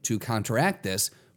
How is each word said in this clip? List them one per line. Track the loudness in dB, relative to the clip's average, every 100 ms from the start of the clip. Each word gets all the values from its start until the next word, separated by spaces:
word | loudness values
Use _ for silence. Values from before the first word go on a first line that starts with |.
to | -2 -2
counteract | 0 -2 0 2 2 0
this, | -2 -2 -2 -6 _